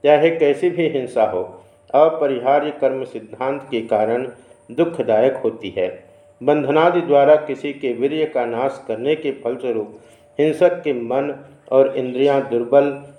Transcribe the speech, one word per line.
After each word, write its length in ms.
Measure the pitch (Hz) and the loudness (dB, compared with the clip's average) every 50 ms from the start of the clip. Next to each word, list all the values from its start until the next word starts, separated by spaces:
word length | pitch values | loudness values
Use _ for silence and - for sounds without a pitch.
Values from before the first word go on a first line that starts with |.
| - | 6
चाहे 260 | 147 151 143 147 170 | 6 4 6 6 2
कैसी 400 | 165 165 156 143 143 139 180 180 | 2 2 2 2 2 2 0 -2
भी 180 | 165 165 170 151 | 0 0 -2 0
हिंसा 360 | 123 135 127 117 - 120 107 | 0 -2 -6 -4 0 0 0
हो, 180 | 104 92 90 90 - - - - - _ _ _ _ - | 0 0 -4 -6 -8 -12 -20 -20 -20 _ _ _ _ 4
अपरिहार्य 760 | 139 156 165 160 160 151 139 135 120 120 131 139 147 147 151 | 4 4 4 4 0 -2 -2 -2 -2 0 2 2 2 0 -2
कर्म 340 | 143 - 139 131 131 131 131 | -6 -2 -2 -2 -2 -2 -8
सिद्धांत 580 | 110 - 117 107 - 107 107 127 135 139 143 135 - | -10 -12 -14 -14 -14 -12 -8 -6 -6 -6 -6 -8 -6
के 100 | 127 113 | -6 -6
कारण 460 | 110 113 113 104 107 110 117 123 131 - - - - _ - _ _ _ | -2 0 0 0 0 0 0 -2 -4 -8 -12 -16 -20 _ -20 _ _ _
दुखदायक 640 | 120 131 165 165 165 - 123 107 110 107 117 135 135 | -2 -2 -2 -2 0 -6 -2 0 2 4 4 2 0
होती 380 | - - 113 110 - - 98 85 92 | 0 -4 -4 -4 -4 -12 -10 -4 -4
है। 100 | 90 90 - - - - - _ _ _ _ _ 123 | -4 -4 -4 -10 -18 -20 -20 _ _ _ _ _ 0
बंधनादि 580 | 135 147 151 139 131 143 156 165 175 180 180 | 0 0 2 0 0 2 4 4 4 2 2
द्वारा 340 | 165 - 143 143 139 143 151 | 0 2 4 4 6 6 6
किसी 360 | 151 151 151 135 135 - 147 139 | 4 4 -4 -8 -6 -6 -10 -8
के 200 | - - 131 117 | -6 -4 -4 -4
वीर्य 320 | 113 127 139 147 156 156 | -2 -2 -2 0 -2 -4
का 200 | 147 - 131 123 | -2 -2 -4 -4
नाश 380 | 117 117 117 131 135 135 - - - | -2 -4 -2 -2 -4 -4 -6 -8 -8
करने 260 | 110 107 120 139 156 | -8 -4 -2 -2 -2
के 160 | 151 - 143 131 | -2 -2 -6 -6
फलस्वरूप 680 | - - 117 127 123 127 123 117 110 107 107 - - - - - _ _ _ _ - | -4 -6 -6 -6 -4 -4 -4 -4 -4 -6 -8 -12 -20 -20 -20 -20 _ _ _ _ 0
हिंसक 420 | 147 156 147 - 180 175 180 180 - | 0 0 2 4 2 2 2 0 -4
के 100 | 156 135 | -4 -4
मन 420 | 120 117 117 123 135 139 147 139 - - - - _ _ - 127 | -4 -4 -4 -2 -2 -2 -4 -8 -10 -14 -20 -20 _ _ 0 2
और 240 | 135 135 135 - | 2 2 2 0
इंद्रियां 440 | 131 127 127 123 127 135 143 139 139 127 | -4 -6 -6 -2 0 0 2 2 0 -2
दुर्बल 420 | 117 117 117 120 120 135 139 143 143 139 - - - - | -2 -2 -4 -2 4 4 4 4 4 -2 -8 -14 -18 -20